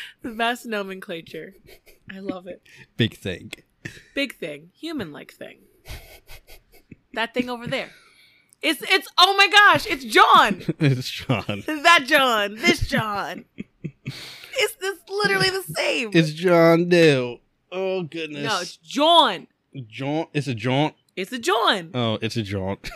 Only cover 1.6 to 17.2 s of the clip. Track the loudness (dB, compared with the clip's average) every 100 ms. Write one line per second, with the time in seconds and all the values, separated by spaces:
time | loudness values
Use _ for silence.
1.6 | -20 -20 _ _ -20 -14 -10 -10 -12 -20
2.6 | _ -20 -10 -4 -4 -4 -10 -10 -12 -20
3.6 | _ _ -20 -20 -12 -8 -8 -8 -14 -14
4.6 | -20 _ -10 -8 -10 -12 -20 -20 -20 -20
5.6 | _ _ -18 -18 -18 -20 -20 -20 -20 -20
6.6 | _ _ -20 -20 _ -8 -6 -6 -6 -8
7.6 | -8 -8 -8 -16 _ _ _ _ _ _
8.6 | -4 -4 -2 -2 -2 2 2 4 4 6
9.6 | 6 6 0 -8 2 4 8 8 6 2
10.6 | -6 0 2 2 -4 -6 -2 -2 -2 -6
11.6 | -6 0 4 4 4 2 4 2 -2 0
12.6 | 0 0 0 -2 -2 -4 -6 -10 -16 -18
13.6 | -18 _ -16 -14 -16 -16 -16 -20 -10 -2
14.6 | -2 -2 -8 -8 -8 -2 0 2 0 -2
15.6 | -6 -4 -4 -4 0 2 2 0 2 6
16.6 | 6 4 4 6 6 4